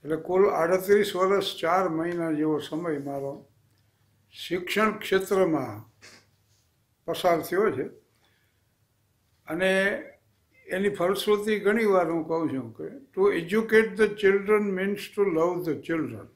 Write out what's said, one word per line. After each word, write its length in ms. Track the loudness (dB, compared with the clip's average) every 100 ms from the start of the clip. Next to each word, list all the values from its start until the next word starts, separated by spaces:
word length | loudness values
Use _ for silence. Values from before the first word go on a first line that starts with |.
એટલે 120 | -4 -6
કુલ 340 | 0 4 4
આડત્રીસ 640 | 4 2 2 4 4 4 0
વર્ષ 440 | 2 2 0 -4
ચાર 280 | 0 2 2
મહિના 440 | -2 -4 -2 -2
જેવો 260 | 0 0 -2
સમય 400 | -4 -6 -4 -6
મારો 500 | -6 -8 -8 -10 -18 _ _ _ _ _ _ _ _
શિક્ષણ 680 | -16 -6 -6 -2 2 2 0
ક્ષેત્રમાં 920 | 0 -2 2 2 2 2 -4 -10 -16 _ -20 -20 _ _ _ _ _ _ _ _
પસાર 360 | -10 -2 2 2
થયો 300 | 0 0 0
છે. 120 | 0 -8 -10 _ _ _ _ _ _ _ _ _ _ _ _ _ _ -10
અને 560 | -2 2 2 0 -2 -10 -20 _ _ _ _ -8
એની 220 | -2 -2
ફલશ્રુતિ 720 | 0 0 0 0 0 2 0
ઘણી 240 | 2 2
વાર 260 | 4 4 2
હું 180 | -2 -2
કહું 200 | -2 -2
છું 280 | -4 -8 -12
કે 80 |
to 600 | -14 -14 -12 0 2 2 0
educate 480 | -2 4 4 4 2
the 120 | 0
children 540 | 4 2 2 2 2
means 360 | 2 -2 -2 -4 -8 -2
to 60 |
love 420 | 0 2 0 0 -4
the 120 | -6 -4
children. 360 | -4 -4 -8 -16